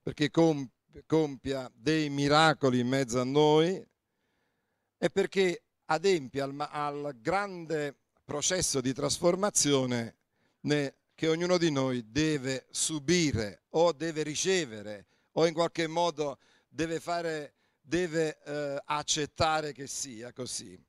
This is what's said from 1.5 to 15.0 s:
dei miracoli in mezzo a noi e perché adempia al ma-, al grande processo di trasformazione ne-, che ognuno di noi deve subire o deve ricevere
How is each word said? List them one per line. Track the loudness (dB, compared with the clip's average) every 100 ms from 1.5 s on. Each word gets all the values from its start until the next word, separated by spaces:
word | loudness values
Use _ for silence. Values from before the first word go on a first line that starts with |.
| -6 -8
dei | _ 0 2 0
miracoli | 0 4 6 6 6 2 2
in | 2
mezzo | 0 0 -2
a | 2
noi | 4 6 6 4 0 -10 _ _ _ _ _ _ _ _ _ _ _
e | -2
perché | 0 0 2 2 0 _ _ -2
adempia | 0 2 2 0 -4
al | -4
ma-, | -6 -8
al | -4 -6 -4 -8 -6
grande | -2 -2 -2 -8 -4 -4 -4 -8 _ _ -8
processo | -4 0 0 0 0
di | -2
trasformazione | -2 -2 2 2 2 0 2 4 2 2 -2 -4 _ _ _ _ _
ne-, | -2 0 -2 _ _
che | -4 -2
ognuno | 0 2 2
di | 4
noi | 2 0 -2 -2
deve | 0 0 0 -2 -6 _
subire | -4 -4 -4 0 2 2 0 -4 -8 _
o | 2 2
deve | 0 -6 -6
ricevere | -6 -4 0 0 -2 -10 -12 -14